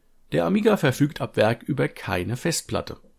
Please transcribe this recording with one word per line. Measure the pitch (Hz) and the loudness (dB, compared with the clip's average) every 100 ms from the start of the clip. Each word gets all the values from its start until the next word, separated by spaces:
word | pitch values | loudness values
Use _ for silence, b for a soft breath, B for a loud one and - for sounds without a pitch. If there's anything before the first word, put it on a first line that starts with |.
| _ _ - | _ _ -6
Der | 151 170 | -2 2
Amiga | 202 214 202 | 2 4 4
verfügt | 143 127 139 - | 2 2 0 0
ab | 127 - | -6 2
Werk | 107 117 | 2 2
über | - 135 147 | -4 -2 -2
keine | - - 95 90 123 | -4 -4 -2 -2 -4
Festplatte. | 170 156 - 98 - - - | -2 -4 -2 -4 -4 -12 -18